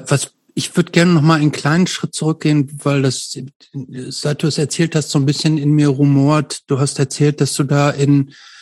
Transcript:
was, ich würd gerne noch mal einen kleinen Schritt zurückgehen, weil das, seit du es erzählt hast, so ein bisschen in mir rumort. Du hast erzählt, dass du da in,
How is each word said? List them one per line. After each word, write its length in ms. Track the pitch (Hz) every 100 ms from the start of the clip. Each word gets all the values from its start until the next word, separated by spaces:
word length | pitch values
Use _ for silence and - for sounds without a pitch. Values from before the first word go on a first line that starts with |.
| -
was, 240 | 139 - _ _
ich 200 | - - -
würd 160 | 170
gerne 180 | 170 175
noch 100 | 170
mal 200 | 151 160
einen 100 | 147
kleinen 360 | - 147 170 180
Schritt 260 | - 156
zurückgehen, 680 | - 156 160 156 151 139 147
weil 200 | 143 139
das, 360 | 135 - - 135 135 - _ 139 123 127 135
seit 340 | - 147 -
du 40 | 160
es 100 | 147
erzählt 380 | 143 - 160 156
hast, 140 | -
so 100 | 147
ein 60 | 135
bisschen 320 | 143 156 156
in 140 | 143
mir 180 | 151 147
rumort. 720 | 135 143 139 139 151 147 - -
Du 120 | 135
hast 200 | 143 -
erzählt, 420 | 135 - 147 151
dass 120 | 139 -
du 100 | 139
da 240 | 143 143
in, 440 | 139 143 143 139 - - -